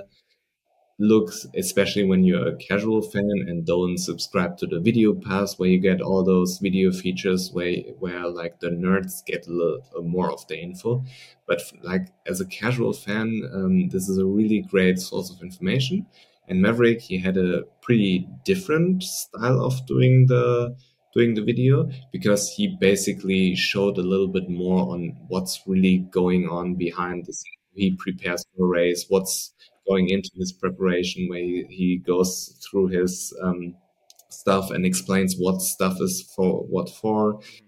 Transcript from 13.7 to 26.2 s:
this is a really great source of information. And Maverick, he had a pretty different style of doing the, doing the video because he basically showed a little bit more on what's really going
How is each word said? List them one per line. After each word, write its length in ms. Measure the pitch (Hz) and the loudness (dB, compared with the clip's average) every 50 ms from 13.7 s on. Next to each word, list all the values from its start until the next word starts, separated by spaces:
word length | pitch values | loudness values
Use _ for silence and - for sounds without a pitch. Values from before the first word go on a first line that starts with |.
| 92 92 90 90 | 2 2 2 0
this 200 | - 95 92 95 | -2 -4 -2 -2
is 80 | 95 | 0
a 80 | 95 95 | 0 0
really 360 | 95 98 104 110 107 107 104 | 2 2 2 2 2 2 0
great 360 | 92 - - 95 92 92 92 | 0 0 2 4 4 4 4
source 320 | 92 - - - 95 92 - | 2 -2 -6 -6 -6 -8 -8
of 140 | - - 87 | -12 -16 -16
information. 640 | 92 - - 180 185 123 135 131 131 180 208 196 - _ _ _ _ _ _ _ | -16 -12 -6 -4 -2 0 0 -2 -2 -4 -4 -6 -8 _ _ _ _ _ _ _
And 160 | - 92 92 95 | -4 0 2 2
Maverick, 380 | 107 117 120 120 117 117 - | 4 4 4 4 4 4 2
he 180 | - - 92 90 | -2 -6 -6 -2
had 180 | 90 95 92 | -2 0 2
a 280 | 95 92 90 87 82 - - _ _ - | 2 2 2 0 -2 -4 -6 _ _ 0
pretty 440 | - 123 110 101 95 92 90 87 - - - - | 2 4 4 4 4 2 0 0 -4 -12 -6 -2
different 600 | - 95 92 - - 151 160 170 180 190 185 - | -2 -2 0 0 0 0 2 2 2 2 0 -2
style 600 | - - - - - - - 110 123 131 127 113 | -6 -8 -10 -10 -12 -8 -2 0 2 2 2 2
of 220 | 127 131 131 - | 0 -2 -4 -4
doing 400 | - 135 131 127 127 127 127 131 | 0 2 4 6 6 8 8 8
the, 500 | 131 127 123 120 123 123 120 120 120 123 - _ _ _ _ _ _ - | 6 6 4 4 2 2 2 0 -2 -6 -10 _ _ _ _ _ _ 2
doing 220 | 113 120 117 113 | 4 4 4 2
the 80 | 107 104 | 2 0
video 480 | 120 120 123 127 131 135 151 165 - - - - - | 0 0 2 4 4 4 4 2 -2 -6 -10 -14 -12
because 380 | - 95 95 107 101 98 - - | -8 -2 2 2 2 2 0 -4
he 260 | - - 104 95 92 - | -4 -2 -2 -2 0 2
basically 760 | 98 95 101 95 - 104 95 - - 95 95 95 92 92 90 | 4 4 4 4 2 -2 -4 -4 -2 0 2 2 4 2 2
showed 440 | 90 - - - 98 98 101 98 95 | 0 0 -2 0 0 0 0 0 0
a 20 | |
little 280 | 90 92 95 98 98 92 | 0 0 2 2 2 0
bit 200 | 90 92 90 90 | 0 -2 -4 -4
more 420 | 87 87 90 92 92 92 92 90 87 | -4 -4 0 2 2 2 2 0 -2
on 220 | 87 85 85 - - - | -6 -6 -8 -10 -12 -10
what's 340 | - 90 95 95 - - - - | -6 -6 -4 -4 -6 -8 -8 -4
really 320 | 95 95 92 92 95 92 92 90 - | 0 2 4 4 4 4 4 2 0
going 400 | - 92 | 0 0